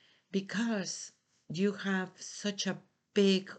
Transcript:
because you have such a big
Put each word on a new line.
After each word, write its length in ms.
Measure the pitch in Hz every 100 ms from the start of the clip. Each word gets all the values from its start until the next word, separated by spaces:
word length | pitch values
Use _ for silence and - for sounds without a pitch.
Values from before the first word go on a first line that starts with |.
| _ _ _
because 800 | 196 196 190 233 208 180 - - _ _ _ -
you 240 | 156 202
have 380 | 196 196 190 185 -
such 480 | - - 208 196 196
a 160 | 175 - _ _
big 380 | - 196 190 190